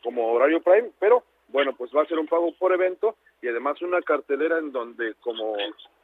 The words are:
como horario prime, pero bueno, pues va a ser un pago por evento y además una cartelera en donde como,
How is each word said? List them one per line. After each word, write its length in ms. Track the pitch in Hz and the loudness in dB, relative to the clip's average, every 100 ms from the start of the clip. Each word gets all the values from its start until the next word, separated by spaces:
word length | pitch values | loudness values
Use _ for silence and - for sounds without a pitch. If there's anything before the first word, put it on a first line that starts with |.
como 280 | 120 120 113 | -8 -2 0
horario 300 | 117 143 165 | 2 4 2
prime, 280 | 175 202 233 - | 4 4 4 -2
pero 240 | 202 247 - _ _ | 0 0 -4 _ _
bueno, 260 | 135 139 | 0 0
pues 160 | 127 123 | -2 -2
va 80 | 143 | 0
a 40 | 151 | 0
ser 120 | 160 | -2
un 80 | 151 | 0
pago 280 | 165 170 - | 0 0 0
por 140 | 185 | 0
evento 440 | 180 185 180 226 - _ _ | 2 0 0 -2 -4 _ _
y 60 | 120 | -6
además 340 | 117 135 147 | -4 -4 -4
una 180 | 180 180 | -2 -2
cartelera 560 | - 147 - 139 160 165 | 0 -2 0 -2 0 -2
en 140 | 151 | -2
donde 420 | 127 117 117 113 - | -6 -8 -6 -6 -6
como, 340 | 120 110 110 104 104 - - _ | -8 -6 -6 -4 -6 -10 -20 _